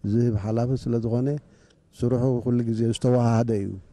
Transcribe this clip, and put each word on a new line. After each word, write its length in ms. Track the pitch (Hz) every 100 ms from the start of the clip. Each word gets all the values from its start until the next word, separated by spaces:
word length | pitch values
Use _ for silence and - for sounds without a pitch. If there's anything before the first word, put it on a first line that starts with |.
ዝህብ 300 | 104 110 120 107
ሓላፊ 340 | 104 113 123 131
ስለ 180 | - 117
ዝኾነ 300 | 113 120 135 147 - - _ _ _ -
ስርሑ 260 | 120 123 127 123
ኩሉ 220 | 123 120
ግዜ 160 | 117 113 117
ዝተዋሃደ 640 | 117 127 123 117 113 117
እዩ። 140 | 110 98 98 -